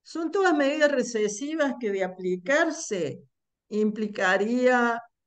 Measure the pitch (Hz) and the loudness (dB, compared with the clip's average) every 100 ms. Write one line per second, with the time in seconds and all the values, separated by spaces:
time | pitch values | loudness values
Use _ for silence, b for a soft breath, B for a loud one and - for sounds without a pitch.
0 | - 320 320 392 370 302 277 302 294 262 | -10 -6 -2 2 4 4 2 4 2 2
1 | - 214 208 208 285 320 277 - 226 196 | -2 0 -2 -2 -6 -2 -2 -2 -4 -2
2 | 185 185 185 180 - 285 330 302 - 196 | -4 -4 -4 -4 0 2 2 -2 -6 -4
3 | 147 - - _ _ _ _ 214 214 214 | -4 -6 -18 _ _ _ _ 0 0 0
4 | 208 202 185 190 208 247 247 247 240 233 | -6 -2 0 2 2 2 4 4 2 -2
5 | - _ | -8 _